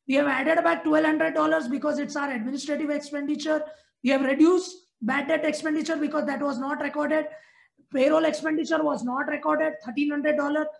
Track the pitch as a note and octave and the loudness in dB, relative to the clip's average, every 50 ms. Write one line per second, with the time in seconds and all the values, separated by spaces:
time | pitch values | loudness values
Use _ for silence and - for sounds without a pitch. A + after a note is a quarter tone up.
0 | _ C4+ C4 C#4+ D4 C#4+ C4 C4 C4 D#4 E4 E4+ F4 E4+ E4 E4 - D#4 D#4 D#4 | _ 0 2 2 2 2 2 0 2 2 2 4 4 2 2 0 2 2 2 4
1 | D#4+ D#4 D#4 D4+ D#4+ D#4+ - D#4 D4+ D#4 D#4+ D#4+ B3 A#3+ C#4+ - D4 D4+ - C#4+ | 4 4 2 2 0 0 2 2 2 2 2 0 0 -2 -4 -2 -2 -2 -2 -2
2 | C#4+ - - C#4+ C#4+ C#4+ C4 A3+ G#3+ C4 C#4+ C4+ - D4+ D4 - D#4 D4 D4 D4 | -4 -4 -4 -4 -4 -4 -4 -4 -4 -4 -6 -6 -4 -4 -4 -2 -2 -2 -4 -4
3 | - - D4 C#4+ C#4+ C#4 D4+ D4 - D#4 D#4 D4+ D4+ - - - _ _ _ _ | -4 -6 -8 -6 -4 -4 -4 -4 -2 -2 -2 -2 -2 -6 -12 -20 _ _ _ _
4 | - B3 C4+ C4+ B3+ C4 C#4 D4 D#4 F4 F#4 F4+ F4+ - - - _ _ _ - | 0 2 2 2 2 2 4 6 6 6 6 4 2 -2 -10 -18 _ _ _ -6
5 | A3+ A#3 C4+ C#4+ C#4 D4+ D#4+ D4+ D#4 D4+ D4+ - D#4 D#4 D4+ D#4+ - E4 D#4+ D4 | -4 -2 -2 0 0 0 0 0 0 0 -2 -2 -2 -2 -2 -2 -2 -2 -2 -2
6 | D4+ D4 D4+ D4+ D4+ D4 C4+ B3 C#4+ C#4+ C4 A#3+ C4+ C#4 D4 D4 D4 C#4 - D4 | -2 -2 -2 -2 -2 -2 -2 -2 -2 -4 -4 -4 -4 -4 -4 -4 -4 -4 -4 -2
7 | D4 D4 D#4 D#4 D4+ - - - - _ _ _ _ _ _ _ _ _ - C4 | -2 0 0 0 -2 -4 -8 -16 -20 _ _ _ _ _ _ _ _ _ 0 2
8 | C4 D4+ D#4 D#4+ D#4+ D#4 D4+ - D#4 D#4+ D#4 E4 D#4+ D#4+ D#4+ D#4 D#4 D4 C4+ G#3+ | 4 4 4 4 2 2 0 -2 -2 -2 -2 -2 -2 0 0 0 0 0 0 -2
9 | A#3 B3 B3 C4+ D4 D4+ D4+ C#4+ - D#4 D4+ D4+ D#4 D#4 - - - B3 A3+ C#4+ | -2 -4 -4 -4 -4 -4 -4 -4 -2 0 0 0 0 -2 -4 -6 -10 -8 -4 -2
10 | D4 D4 D4 C#4+ D4+ D4+ D4+ D4 C#4+ D4 D4 D#4 D4+ D4+ - - | -2 -2 -2 0 0 0 0 0 0 0 0 -2 -2 -4 -6 -14